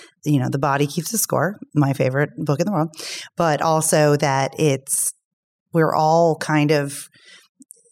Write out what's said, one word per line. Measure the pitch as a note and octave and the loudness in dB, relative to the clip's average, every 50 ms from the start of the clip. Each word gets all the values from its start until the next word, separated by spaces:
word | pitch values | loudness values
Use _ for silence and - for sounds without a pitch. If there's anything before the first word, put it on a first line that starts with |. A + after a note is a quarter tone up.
| - - _ _ - | -20 -20 _ _ -2
you | D3 D3 C3 | 0 0 2
know, | B2+ - | 0 0
The | - C3+ | -2 -2
Body | D#3 C#3+ C#3 C#3 D3 | 0 0 2 0 0
Keeps | C#3+ - F3+ D#3+ - | -2 -2 -6 -6 -4
the | A3+ G#3 | -4 -6
Score, | - - - C3 D3 F#3 G#3 - - _ - | -4 -2 -2 0 0 -2 -4 -8 -14 _ 0
my | D3 C#3 C#3 | 0 2 2
favorite | C3 - B2+ B2+ C3 C#3+ D3 - - - | 2 0 0 0 0 0 -2 -2 -4 -8
book | D#3 D3 C#3+ D3 | -4 -4 -2 -2
in | F3 | -2
the | G#3 | -2
world, | G3+ D3+ D#3+ D#3+ - - - - - - - - _ | 0 -2 -2 -4 -6 -14 -14 -12 -12 -14 -14 -16 _
but | - E3+ D#3+ D3 - | -2 0 0 0 0
also | - E3 D#3 D#3 D#3 - F3 D#3 D3+ D3 D3 | 0 0 0 0 0 2 2 4 4 4 4
that | C#3+ D#3 C#3+ C3+ C3+ C#3 C3+ - - | 2 2 0 0 0 -2 -2 -2 0
it's, | D#3 D3 C3+ C3 - - - - - - - _ _ _ _ _ _ _ _ _ _ _ - | 0 0 0 -2 -4 -6 -6 -4 -4 -6 -8 _ _ _ _ _ _ _ _ _ _ _ 0
we're | E3 D#3 - - | 0 2 2 2
all | - D#3 D#3 D#3+ E3+ E3+ E3 D#3 | 0 2 2 4 4 4 4 2
kind | D#3+ - - D#3 D3+ D3 D3 | -2 -2 -2 0 2 2 2
of, | D#3 C#3+ C#3+ C#3+ C#3 - - - _ - _ - - - _ _ _ _ - _ - _ _ _ | 2 0 0 -4 -8 -12 -16 -18 _ -20 _ -20 -20 -20 _ _ _ _ -20 _ -20 _ _ _